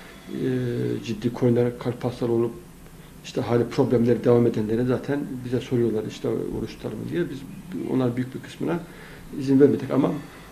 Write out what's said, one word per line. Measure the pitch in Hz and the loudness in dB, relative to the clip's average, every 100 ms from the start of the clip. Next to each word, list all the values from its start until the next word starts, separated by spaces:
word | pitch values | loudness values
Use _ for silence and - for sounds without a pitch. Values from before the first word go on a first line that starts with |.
| - - - | -18 -18 -10
e, | - 131 127 123 120 123 117 110 | -4 -2 -2 -2 -2 -2 -4 -4
ciddi | 104 127 | -4 -4
koroner | - 127 120 120 120 | 2 2 4 2 0
kalp | 131 120 | -6 -4
hastalığı | 123 123 120 | -6 -2 0
olup | 117 117 - - - - - - - | 2 0 -4 -16 -20 -20 -20 -20 -18
işte | - - | -8 -6
hali | 123 120 120 | 0 2 2
problemleri | - 117 120 117 113 | 2 4 4 4 4
devam | 127 120 117 | 6 6 6
edenlere | 117 107 113 127 | 2 0 0 2
zaten | 120 - 143 151 127 120 | 0 0 -2 -2 -8 -4
bize | 123 | -4
soruyorlar | - 123 117 107 104 | 0 2 2 2 -4
işte | - 123 | -4 -4
oruç | 87 90 - - | -2 -4 -4 -6
tutar | - 123 | -8 -8
mı | 107 113 | -8 -4
diye. | 170 151 | -2 -2
Biz | 135 - - - 190 - | -6 -10 -14 -10 -8 -2
onlar | 131 123 120 | 0 0 0
büyük | 127 - | -4 -8
bir | |
kısmına | - - 139 170 - - - - - - | -12 -6 -4 -4 -6 -16 -18 -18 -14 -6
izin | 135 135 | 2 8
vermedik | 139 - 127 | 8 6 0
ama | 135 160 156 - - - | 2 2 -2 -10 -18 -20